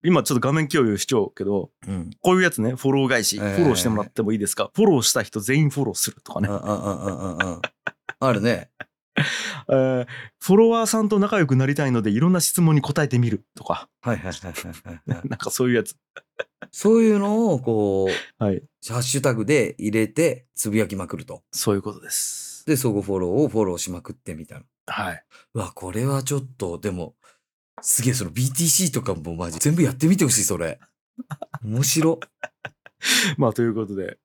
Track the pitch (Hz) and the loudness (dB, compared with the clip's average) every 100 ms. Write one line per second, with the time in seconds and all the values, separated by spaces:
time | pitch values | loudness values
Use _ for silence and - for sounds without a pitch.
0 | 170 170 110 127 127 151 147 156 120 101 | 4 4 4 2 2 0 2 2 2 2
1 | - 120 98 - 98 101 - _ - 95 | 0 0 0 -4 -2 -2 -4 _ -8 -8
2 | 85 - 175 185 180 - 110 127 135 139 | -8 -2 2 4 2 0 -4 -2 0 2
3 | 135 123 104 101 104 98 165 107 123 107 | 2 2 0 -2 -2 2 2 2 0 -2
4 | 101 - 107 110 101 - 98 - 214 147 | -4 -4 -2 0 -2 -4 -4 2 4 6
5 | 110 127 104 - 101 139 147 143 123 - | 4 0 -2 -6 0 2 2 2 -4 -2
6 | - - - - 101 101 101 104 101 85 | -6 -6 -10 -4 -2 -2 -4 -4 -2 -4
7 | 98 90 95 82 92 85 - _ - - | -6 -6 -8 -6 -6 -6 -10 _ -14 -12
8 | - - 131 110 110 104 - _ - _ | -18 -2 0 2 0 -2 -6 _ -20 _
9 | _ - 143 - - 151 - 135 131 127 | _ -4 -4 -4 -8 -10 0 2 2 0
10 | 123 - - _ - 196 226 226 220 220 | -4 -12 -18 _ 4 6 8 4 0 0
11 | 214 208 202 208 151 127 131 143 139 120 | 2 2 2 2 4 4 2 2 2 2
12 | 107 104 165 185 - - 165 151 139 147 | 2 2 4 4 2 2 4 4 2 0
13 | 147 123 117 104 _ - - - - _ | 2 2 2 -2 _ -20 -6 -6 -6 _
14 | - 107 90 87 92 85 90 82 - 85 | -4 -4 -6 -10 -12 -12 -12 -14 -16 -16
15 | - 117 - - - - 127 120 104 - | -8 -6 -6 -8 -6 -2 2 2 -2 -10
16 | _ - _ _ - _ - - 208 226 | _ -20 _ _ -12 _ -18 -2 4 6
17 | 226 208 202 214 226 143 127 110 104 95 | 6 4 2 0 2 0 0 2 2 2
18 | 95 90 - _ 107 92 - _ - 117 | 0 -2 -6 _ -2 -2 -6 _ -8 -6
19 | 127 139 139 113 107 147 107 - 107 107 | -2 0 0 0 2 2 2 -2 -2 0
20 | 110 - 165 123 _ - 110 107 101 98 | 0 2 0 0 _ -8 -2 0 0 -4
21 | 87 92 - - _ - - 101 104 98 | -8 -10 -12 -18 _ -4 0 0 -2 -12
22 | - - - - - - - 143 127 101 | -8 -6 -6 -8 -14 -12 -2 0 2 -2
23 | 95 95 90 104 147 104 101 87 - 90 | -2 -2 0 0 0 2 0 -2 -8 -10
24 | - - - 80 80 - - _ - - | -12 -16 -14 -14 -14 -18 -20 _ -12 -8
25 | 196 78 _ - _ 113 92 - 90 104 | -8 -10 _ -20 _ -8 -8 -10 -8 -4
26 | 131 139 135 143 131 - 95 85 104 90 | -2 -2 -2 -4 -6 -8 -6 -4 -6 -6
27 | 80 _ _ _ _ _ _ - - - | -8 _ _ _ _ _ _ -10 -2 0
28 | 123 123 92 82 127 131 165 - 180 127 | 0 0 -4 -2 -2 0 0 2 0 -2
29 | - 87 76 82 87 80 147 165 151 131 | -4 -6 -6 -6 -6 -2 0 4 2 4
30 | 160 190 147 - - 92 82 - _ _ | 2 4 4 2 0 -2 -4 -6 _ _
31 | _ - - - - - 107 113 139 160 | _ -20 -16 -14 -14 -12 -4 0 0 2
32 | 160 160 - _ - _ - _ - _ | 2 0 -6 _ -18 _ -18 _ -20 _
33 | - - 208 147 131 107 117 110 104 98 | 0 0 0 0 0 2 -2 -2 -6 -6
34 | 92 - | -8 -12